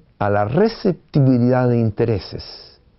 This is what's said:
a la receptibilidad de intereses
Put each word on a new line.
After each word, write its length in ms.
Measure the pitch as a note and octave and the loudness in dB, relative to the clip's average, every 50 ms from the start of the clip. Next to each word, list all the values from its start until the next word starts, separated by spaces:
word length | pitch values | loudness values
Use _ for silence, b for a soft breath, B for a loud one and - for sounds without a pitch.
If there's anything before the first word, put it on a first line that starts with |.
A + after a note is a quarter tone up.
| _ _ _ - | _ _ _ -4
a 100 | G2+ G2+ | -2 0
la 160 | G2+ G2+ G#2 | 0 0 0
receptibilidad 1200 | G#2 B2 E3+ G#3+ A3+ - - - G3+ E3 - _ _ - D3+ C3+ C3 C3 A#2+ A#2+ B2 B2+ B2+ B2+ B2 | 0 0 0 0 0 -2 -2 -4 -4 -4 -4 _ _ 0 2 4 4 4 4 2 2 2 2 2 2
de 100 | A#2+ A#2 | 2 2
intereses 1000 | A2+ A2 G2+ - A#2+ A#2 A2+ F#2 - - - E2 - - - - - - - _ _ _ _ | 0 0 0 0 -2 0 -2 -4 -6 -10 -14 -16 -16 -16 -20 -20 -20 -20 -20 _ _ _ _